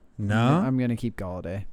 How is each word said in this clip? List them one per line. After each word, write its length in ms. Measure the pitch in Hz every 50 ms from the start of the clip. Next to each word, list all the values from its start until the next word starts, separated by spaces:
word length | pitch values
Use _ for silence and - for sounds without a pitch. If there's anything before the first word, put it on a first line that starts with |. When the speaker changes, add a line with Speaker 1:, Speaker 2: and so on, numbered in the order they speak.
| - - - -
Speaker 1:
No? 160 | 107 101 107
Speaker 2:
I'm 160 | 117 117 127 147
gonna, 100 | 180 202 131
I'm 100 | 131 127
gonna 180 | 127 120 120
keep 200 | 107 110 117 -
Galladay. 480 | - 98 90 90 90 87 82 92 98 98 -